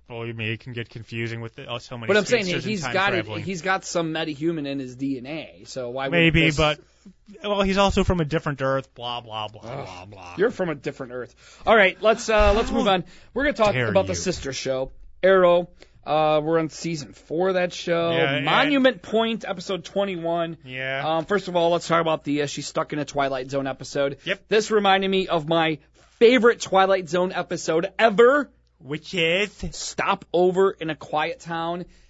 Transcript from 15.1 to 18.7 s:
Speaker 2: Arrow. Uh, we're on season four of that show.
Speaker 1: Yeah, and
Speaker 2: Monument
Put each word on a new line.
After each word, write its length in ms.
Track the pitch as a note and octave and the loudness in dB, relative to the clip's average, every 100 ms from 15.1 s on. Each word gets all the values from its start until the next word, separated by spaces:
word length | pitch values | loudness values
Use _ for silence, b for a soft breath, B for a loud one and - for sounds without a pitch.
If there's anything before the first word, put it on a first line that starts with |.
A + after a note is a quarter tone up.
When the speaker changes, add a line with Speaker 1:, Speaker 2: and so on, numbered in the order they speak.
| - | 0
Speaker 2:
Arrow. 460 | F#3 F#3+ F3+ F3 F3 - b b - | 4 6 6 4 0 -10 b b -2
Uh, 340 | D3+ D#3 D#3 | 0 2 2
we're 180 | D3+ E3 | 2 0
on 100 | D#3+ | 0
season 420 | - E3 D#3+ C3+ | -4 -6 -6 -8
four 380 | - _ D#3+ F#3+ | -18 _ -2 0
of 60 | F#3 | 0
that 180 | F3+ | -2
show. 380 | - - E3+ E3+ | -4 -2 0 0
Speaker 1:
Yeah, 240 | E3 D3+ C#3+ | 2 0 0
and 100 | D#3+ | 2
Speaker 2:
Monument 560 | G3 C#4+ | 2 2